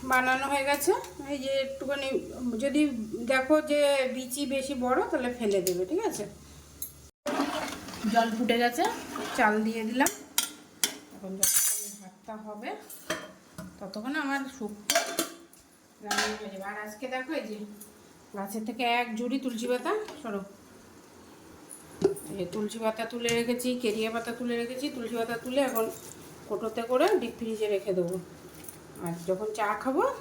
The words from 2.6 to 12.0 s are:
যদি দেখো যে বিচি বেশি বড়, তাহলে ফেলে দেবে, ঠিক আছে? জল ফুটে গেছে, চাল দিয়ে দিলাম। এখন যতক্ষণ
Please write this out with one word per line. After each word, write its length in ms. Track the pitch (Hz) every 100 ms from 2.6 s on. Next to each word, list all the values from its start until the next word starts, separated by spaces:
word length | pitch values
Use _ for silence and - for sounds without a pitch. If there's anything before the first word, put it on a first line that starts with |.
যদি 180 | 277 277 302 233 214 214 233
দেখো 240 | 269 269 311 302
যে 100 | 294 285 277 254 233
বিচি 260 | 254 262 277 269
বেশি 180 | 269 262 247
বড়, 140 | 269 427
তাহলে 180 | 302 247 247
ফেলে 200 | 220 196 180
দেবে, 160 | 180 185
ঠিক 100 | 330 440
আছে? 140 | - 208 - - - - - - - - _ - - 285 311 320 - - - 220
জল 140 | 233 226 220
ফুটে 200 | 233 233
গেছে, 200 | 240 240 403 466 - - - -
চাল 160 | 220 214 220
দিয়ে 140 | 226 220
দিলাম। 220 | 247 277 - - - - - - - - - - 196
এখন 160 | 196 190
যতক্ষণ 520 | 202 - - - 208 202